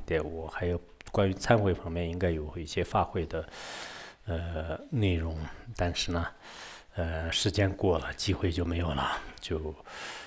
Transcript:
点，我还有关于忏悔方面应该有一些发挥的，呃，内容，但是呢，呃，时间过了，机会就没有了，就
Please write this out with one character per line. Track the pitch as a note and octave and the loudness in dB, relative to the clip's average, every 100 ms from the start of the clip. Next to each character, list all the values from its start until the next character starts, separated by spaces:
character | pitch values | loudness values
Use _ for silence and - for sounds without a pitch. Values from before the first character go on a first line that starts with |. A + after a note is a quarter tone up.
| - | 0
点， | D#2+ | 0
我 | - E2 D#2+ | 0 -6 -8
还 | - F2 | -4 -2
有 | F2 - - - | -2 -4 -20 -2
关 | - G2 | 4 4
于 | |
忏 | F#2 - A#2 | 4 6 6
悔 | G2 | 6
方 | E2 F#2 | 2 0
面 | E2+ E2+ | -2 -2
应 | F2 | 2
该 | F2+ | 2
有 | D#2+ D2+ F2 | 2 -2 -6
一 | D2+ | -4
些 | - | 0
发 | E2+ G#2 | 2 2
挥 | E2+ F#2 D#2+ | 2 0 -2
的， | E2 - - - - - - - - - | -4 -6 -10 -12 -10 -10 -12 -14 -12 -4
呃， | E2 E2+ D#2 E2+ D#3+ C#4+ | -2 -2 -4 -4 -6 -2
内 | C#3 G2 E2+ | 2 4 4
容， | E2 D#2+ D#2 - - - | 2 -2 -6 -8 -10 0
但 | F2 E2 | 0 2
是 | - | 0
呢， | E2+ E2 - - - - - - - | 0 -2 -6 -16 -14 -14 -16 -10 -2
呃， | E2 D#2+ E2 | -2 0 0
时 | - G#2 | 2 2
间 | G#2 F#2+ | 4 4
过 | F2+ G2 D#2+ | 4 4 4
了， | - | 0
机 | - - | -4 0
会 | F2 F#2 | 2 2
就 | E2 | 2
没 | E2+ E2+ | 0 0
有 | E2+ | 0
了， | C2+ - - - - | 0 0 -2 -8 -12
就 | - D#2+ D#2 D2+ - - - - | -4 -4 -4 -8 -12 -12 -10 -10